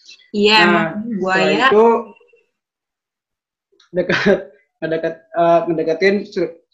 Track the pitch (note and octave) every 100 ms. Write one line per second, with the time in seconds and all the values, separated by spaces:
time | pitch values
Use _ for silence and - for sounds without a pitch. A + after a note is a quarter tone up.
0 | - - _ G#3 G#3 G#3+ F3+ E3+ D#3+ G#3
1 | A#3 F#3+ F#3 F#3 - - F#3+ G#3 A#3 A3
2 | - - _ _ _ _ _ _ _ _
3 | _ _ _ _ _ _ _ _ _ F3
4 | F3 - G3+ F#3 - _ _ _ D#3+ D#3+
5 | E3 - _ E3+ E3+ E3+ E3+ D#3 D#3 D#3
6 | G3 G3+ - F#3+ E3 - _